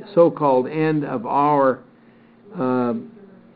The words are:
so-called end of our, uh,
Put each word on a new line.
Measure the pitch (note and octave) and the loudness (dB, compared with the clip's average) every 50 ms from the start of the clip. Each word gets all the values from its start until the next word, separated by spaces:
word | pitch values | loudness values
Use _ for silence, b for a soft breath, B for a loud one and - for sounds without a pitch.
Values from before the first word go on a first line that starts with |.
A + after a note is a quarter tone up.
| - - - | -12 -2 2
so-called | E3+ E3+ D#3+ - - D3+ C#3+ C3 B2+ B2+ | 4 4 4 4 0 0 2 2 2 0
end | C3+ D#3 D#3+ D#3 D#3 D#3 D3+ C#3+ | -2 -4 -2 -2 0 0 -2 -4
of | - C3 B2 G#2+ | -4 -6 -8 -6
our, | C3+ C3+ C#3 D3 D3 D3+ C#3+ C3+ C3 A#2+ - - b b b b b b b b b b b b - - | -2 -2 0 2 2 4 4 4 2 2 -2 -6 b b b b b b b b b b b b -16 -8
uh, | - B2+ B2+ B2+ B2+ B2 A#2+ A#2 A2 - - - - - - - - - - - | -6 -4 -2 0 0 0 -2 -4 -6 -8 -12 -20 -20 -20 -20 -20 -20 -20 -18 -8